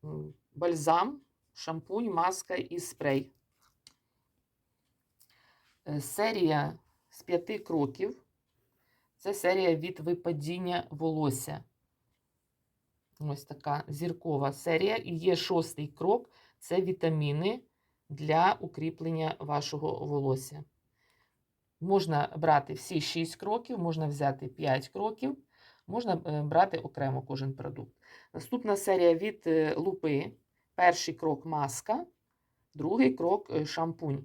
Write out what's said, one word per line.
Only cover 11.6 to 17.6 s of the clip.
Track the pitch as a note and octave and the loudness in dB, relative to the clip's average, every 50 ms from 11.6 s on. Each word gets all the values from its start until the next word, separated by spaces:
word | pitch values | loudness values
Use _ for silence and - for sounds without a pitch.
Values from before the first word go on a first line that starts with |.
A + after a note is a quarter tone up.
| - _ _ _ _ _ _ _ _ _ _ _ _ _ _ _ _ _ _ _ _ _ _ _ _ _ _ _ _ _ _ _ | -12 _ _ _ _ _ _ _ _ _ _ _ _ _ _ _ _ _ _ _ _ _ _ _ _ _ _ _ _ _ _ _
Ось | D#3 D3+ C#3+ D3 - | -8 -6 -6 -8 -10
така | _ C#3+ C#3 - D3+ C#3+ D3 - - | _ -16 -10 -4 -4 -4 -4 -4 -8
зіркова | D3 C#3+ E3 F3 E3+ - - E3+ D3+ C#3 C#3 C#3 | -8 -6 -4 -6 -6 -6 -4 -2 -2 0 0 0
серія. | C#3 - - E3+ E3 D#3+ F#3 G3+ A3 | -2 -4 -2 0 2 2 2 2 0
І | A3+ - - E3+ | -2 -4 -6 -6
є | D#3+ E3 F#3 F3 | 0 2 4 4
шостий | E3 - - F#3+ E3+ D#3+ E3 - - D3+ C#3+ | 4 2 0 2 0 0 0 -4 -8 -8 -8
крок. | - - D#3+ F#3 G#3+ A#3+ - - _ - _ _ _ _ | -6 -2 2 2 2 2 0 -6 _ -20 _ _ _ _
Це | - - E3+ F#3 | -8 -2 0 0
вітаміни | F#3 F3+ F#3 - - E3 D#3+ D#3 D3+ C#3+ C#3+ D3+ E3+ G3 A#3 B3+ | 2 0 -2 0 0 2 2 2 0 0 0 0 0 0 -2 -2